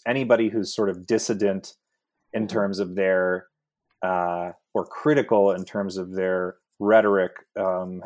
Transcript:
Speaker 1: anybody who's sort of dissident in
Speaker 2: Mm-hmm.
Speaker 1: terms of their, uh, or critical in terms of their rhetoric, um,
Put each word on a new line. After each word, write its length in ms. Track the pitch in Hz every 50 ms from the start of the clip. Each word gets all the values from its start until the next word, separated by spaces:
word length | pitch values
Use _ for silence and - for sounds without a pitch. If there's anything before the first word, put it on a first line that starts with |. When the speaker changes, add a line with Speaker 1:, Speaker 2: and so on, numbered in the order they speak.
| -
Speaker 1:
anybody 440 | 117 123 135 131 113 120 110 113 107
who's 240 | 104 113 98 90 -
sort 160 | - 107 101
of 180 | 92 90 90 92
dissident 680 | 117 110 - - 117 98 101 101 95 95 95 - - _ _ _ _ _ _ _ _ _ _ _ -
in 100 | 113 110
Speaker 2:
Mm-hmm. 100 | 101 95
Speaker 1:
terms 260 | 110 101 98 98 92
of 160 | 101 90 90
their, 520 | 95 98 95 95 92 92 92 92 92 - _ _ _ _ _ _ _ _ _ _ _
uh, 500 | - 92 92 90 87 87 87 87 87 87 87 _ _ _ _
or 120 | 107 87
critical 680 | - - - - 151 151 139 120 - 117 104 98 98
in 140 | 95 92 92
terms 320 | - - 107 98 95 92 95
of 140 | 92 92
their 460 | 92 95 92 92 92 92 92 90 - - _ _ _ _
rhetoric, 680 | 104 101 110 113 107 104 101 98 92 87 - - - _ _ 101
um, 460 | 98 95 92 90 92 92 92 92 90